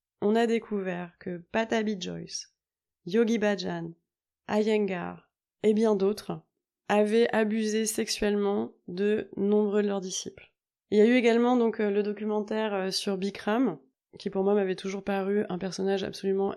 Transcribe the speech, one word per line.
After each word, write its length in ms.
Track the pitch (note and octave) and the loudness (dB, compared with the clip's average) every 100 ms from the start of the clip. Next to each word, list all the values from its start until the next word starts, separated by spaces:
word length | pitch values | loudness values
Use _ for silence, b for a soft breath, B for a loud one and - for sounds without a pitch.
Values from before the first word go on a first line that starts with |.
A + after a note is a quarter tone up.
| _ - | _ -4
on 140 | G3+ A3 | 0 2
a 100 | A#3 | 2
découvert 680 | A3+ - G#3 F#3 F3 F3 - | 0 -2 -6 -4 -6 -10 -12
que 200 | - F3 F3 | -10 -10 -6
Patabi 460 | A3 A3+ A3+ G#3+ G3+ | -4 0 0 -2 -4
Joyce, 560 | F3+ E3+ E3+ - - _ _ _ _ _ F3 | -8 -10 -10 -12 -14 _ _ _ _ _ -2
Yogi 320 | G#3 A#3 A#3 | 2 2 2
Bhajan, 540 | G#3 G3 F3+ E3+ E3+ E3 _ _ _ _ - | 0 0 -4 -6 -8 -12 _ _ _ _ -4
Iyengar 800 | G#3+ G#3+ G#3+ G3+ F#3 F3 F3 - _ _ _ | 0 2 2 0 -4 -8 -12 -18 _ _ _
et 100 | G#3 | 2
bien 220 | G#3+ A3 | 4 4
d'autres 480 | G#3 F#3+ G#3 - E3 - _ _ _ - | 2 0 -2 -6 -10 -12 _ _ _ 0
avaient 420 | G#3 G#3+ A3+ A#3 | 2 4 4 2
abusé 520 | G#3+ G#3+ A3 G#3+ G#3+ G#3+ | 2 0 0 0 0 -2
sexuellement 840 | - A3 - G#3 G#3 G3+ G3+ A#3 - - | -4 -4 -2 0 0 0 -2 -4 -10 -10
de 440 | F3+ G#3 G#3+ - - | -2 0 0 -4 -2
nombreux 440 | G3 G#3 G#3+ G#3 | 2 2 4 2
de 60 | G3+ | 0
leurs 140 | G3 | -2
disciples. 500 | F#3 F3 - - - _ _ _ - | -6 -8 -10 -14 -20 _ _ _ 0
Il 80 | G#3 | 6
y 20 | |
a 60 | G#3+ | 6
eu 80 | |
également 420 | B3 A3+ A3+ A#3+ B3 | 6 6 4 4 4
donc, 240 | A3+ G#3 | 2 2
euh, 100 | G#3 | 0
le 120 | G3+ | 0
documentaire, 720 | G#3 G#3 G#3+ G#3 G3+ A3 A3 | -2 -2 -2 -2 -2 -2 -2
euh, 160 | G3+ F#3+ | -2 -2
sur 260 | F#3 - F#3+ | -4 -4 -2
Bikram, 640 | G3 - - A3 B3+ D#3 _ _ _ - | -4 -4 -2 0 0 -2 _ _ _ -12
qui 100 | G3+ | -6
pour 160 | F#3+ | 0
moi 80 | F#3+ | 2
m'avait 240 | G#3 F#3+ F#3 | 2 2 -2
toujours 280 | G3 G3 | -6 -6
paru 420 | G3 G3 F#3+ G#3 G#3+ | -4 -2 0 0 -2
un 80 | F3+ | -4
personnage 480 | F#3+ F3+ F#3+ G3 | -6 -4 -2 0
absolument 500 | - - G3 G3 G3 | -2 -4 -2 0 0